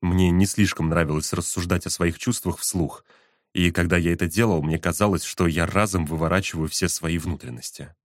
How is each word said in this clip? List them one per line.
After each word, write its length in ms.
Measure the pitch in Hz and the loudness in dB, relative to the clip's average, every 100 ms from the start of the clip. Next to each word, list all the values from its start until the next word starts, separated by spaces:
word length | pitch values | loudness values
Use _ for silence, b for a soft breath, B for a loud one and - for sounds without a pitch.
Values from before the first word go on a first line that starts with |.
Мне 280 | 87 90 92 | 2 4 6
не 160 | 87 98 | 6 4
слишком 420 | - 101 - 80 | 4 2 2 0
нравилось 440 | 82 80 76 - | 2 2 0 -2
рассуждать 540 | - 85 - 87 90 90 | -4 -4 -4 -2 -2 -2
о 40 | |
своих 280 | - 87 85 | -2 -2 -2
чувствах 400 | - 117 92 - | -4 -2 -4 -4
вслух, 460 | - 92 73 - _ b b b b | -4 -2 -4 -6 _ b b b b
и 160 | - 87 | 0 2
когда 260 | - 85 87 | 2 2 2
я 160 | 85 | 2
это 140 | 85 87 | 0 -2
делал, 360 | 90 113 85 | 2 2 2
мне 160 | 76 80 | 0 0
казалось, 460 | 87 85 104 90 | -2 2 2 2
что 220 | - - 87 | -2 0 0
я 200 | 82 82 | 2 0
разом 380 | 98 104 92 | 2 2 0
выворачиваю 640 | 78 80 80 90 92 82 78 | -2 -2 0 0 -2 -4 -4
все 200 | - 90 | -2 -2
свои 300 | - 82 85 | -2 -2 -4
внутренности. 760 | 80 76 65 60 - - 69 - | -4 -6 -8 -12 -14 -14 -18 -20